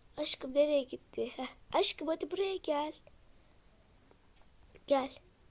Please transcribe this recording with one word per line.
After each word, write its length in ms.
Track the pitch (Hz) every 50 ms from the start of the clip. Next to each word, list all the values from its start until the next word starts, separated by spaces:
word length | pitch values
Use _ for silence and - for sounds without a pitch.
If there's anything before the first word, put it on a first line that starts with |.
| - - -
Aşkım, 380 | - 302 - - - - 269 254
nereye 280 | 285 294 302 302 285 262
gitti? 500 | 247 - - - - - - 226 240 -
Heh. 120 | - 262 247 - - - - -
Aşkım, 360 | 294 392 392 - - 302 285
hadi 220 | 320 330 - 294
buraya 260 | - 370 392 392 381
gel. 360 | 370 - - 302 285 294 302 311 - - - - - - - - - - - - - - - - - - - - - - - - - _ - - - - - - - - - - - -
Gel. 240 | - 277 269 262 269 - - - - _ _ - -